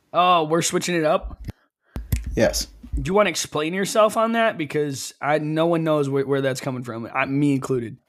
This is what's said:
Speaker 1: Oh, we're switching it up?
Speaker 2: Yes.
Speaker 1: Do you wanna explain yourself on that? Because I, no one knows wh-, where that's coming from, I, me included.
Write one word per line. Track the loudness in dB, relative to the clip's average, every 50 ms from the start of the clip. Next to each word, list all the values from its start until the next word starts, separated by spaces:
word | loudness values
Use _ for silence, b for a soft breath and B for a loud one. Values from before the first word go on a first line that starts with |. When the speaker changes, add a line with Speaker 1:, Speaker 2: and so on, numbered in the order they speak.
| _ _ 0
Speaker 1:
Oh, | 4 4 6 6 4 4
we're | 2 2 2
switching | 2 0 0 -2 0 0 0
it | 2 2
up? | 2 2 0 -2 -6 -14 -12 -12 B B B B _ _ _ B B B B B -4 -4 -4 -2 -2 0
Speaker 2:
Yes. | 2 2 2 2 -2 -6 -8 -12 -20 -12 -8 -6 -4
Speaker 1:
Do | -2 2
you | 2
wanna | 4 2 2
explain | 0 -4 -6 -6 -4 -4 -2 -2 -2
yourself | -2 -2 0 2 4 4 4 4
on | 0 0 0 2
that? | 2 0 0 0
Because | -2 -4 -4 -2 -2 -2 -2 -4 -6 -8 -12 -10 -6
I, | -2 0 0 0
no | 0 -2 0 0 2
one | 2 2 2 2
knows | 2 2 2 2
wh-, | 0 0 0 0
where | 0 0 0
that's | 0 0 -2 -4
coming | -4 -6 -6 -6 -8
from, | -8 -8 -10 -10 -6 -4
I, | -2 -2
me | 0 0 2 2 2 2
included. | 0 0 -2 -2 -2 -4 -6 -10 -14 _